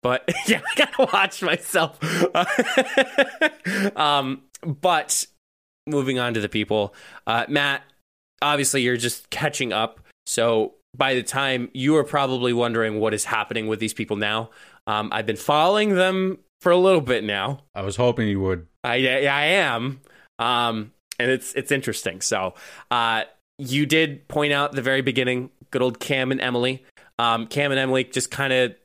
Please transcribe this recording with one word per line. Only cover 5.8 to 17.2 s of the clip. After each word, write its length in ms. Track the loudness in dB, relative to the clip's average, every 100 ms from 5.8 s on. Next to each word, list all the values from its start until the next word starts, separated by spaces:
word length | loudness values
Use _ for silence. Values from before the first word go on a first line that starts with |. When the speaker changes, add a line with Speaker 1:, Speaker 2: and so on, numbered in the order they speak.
| -4
Speaker 1:
moving 320 | -2 0 0
on 140 | 0
to 80 | -2
the 80 | -2
people, 440 | -2 0 0 0 -6 -20 -10 -2
uh, 180 | -2 0
Matt, 360 | 0 0 -2 -8 _ _ _ _ _
obviously 400 | 0 2 0 0
you're 160 | 0 0
just 320 | -2 -6 -10
catching 440 | -4 -4 -2 -2
up. 260 | -2 -2 -6 -20 _ -6
So 480 | 0 2 2 0 -6 _ -2
by 160 | 0
the 100 | 0
time 460 | 0 -2 0 -2 -4
you 220 | -2 2 2
are 60 |
probably 500 | 2 0 0 0 0
wondering 460 | 2 0 0 -2 0
what 140 | 0
is 120 | -2 -2
happening 420 | -2 -2 -4 -4
with 120 | -4
these 140 | -4
people 220 | -6 -6 -2
now. 320 | -2 -2 -6 -14 -20 -14 -4
Um, 220 | -4 -2
I've 140 | -4 -4
been 100 | -4
following 600 | 0 4 4 4 2 2
them 440 | 2 2 -2 -4 _ _
for 100 | 4
a 60 | 6
little 240 | 6 4
bit 220 | 2 0